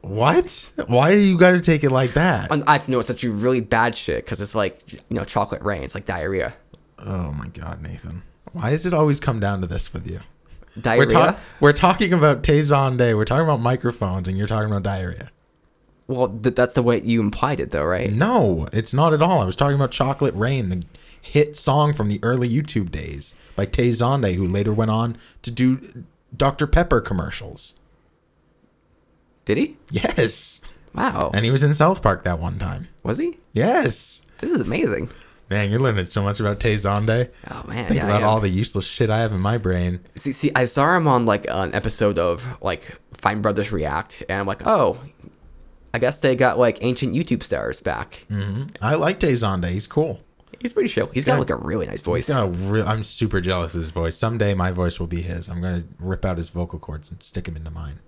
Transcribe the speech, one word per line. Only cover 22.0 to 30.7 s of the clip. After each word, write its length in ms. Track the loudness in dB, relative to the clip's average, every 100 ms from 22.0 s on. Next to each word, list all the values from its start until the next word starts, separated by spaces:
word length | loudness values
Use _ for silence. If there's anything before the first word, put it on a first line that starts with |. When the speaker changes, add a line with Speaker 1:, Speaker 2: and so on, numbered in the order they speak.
| 0
Speaker 1:
the 120 | 0
early 260 | 0 0 0
YouTube 440 | 0 0 -2 -2
days 420 | -6 -8 -10 -12 -16 -12 -6
by 100 | -2
Tay 220 | 2 2
Zonde, 460 | 2 2 2 0 0
who 100 | 0
later 260 | 0 0
went 200 | 0 2
on 240 | 0 -2 -6 -16 -12
to 80 | -8
do 540 | 2 2 2 -6 -18 -20 _ _
Doctor 340 | 0 0 2 2
Pepper 320 | 2 4 0
commercials. 720 | 0 -4 -4 -8 -12 -12 -14 -16 _ _ _ _ _ _ _ _ _ _ _ _ _ _ _ _
Speaker 2:
Did 120 | -2 0
he? 200 | 0 -4 -6
Speaker 1:
Yes. 680 | -4 -2 0 0 0 -2 -4 -12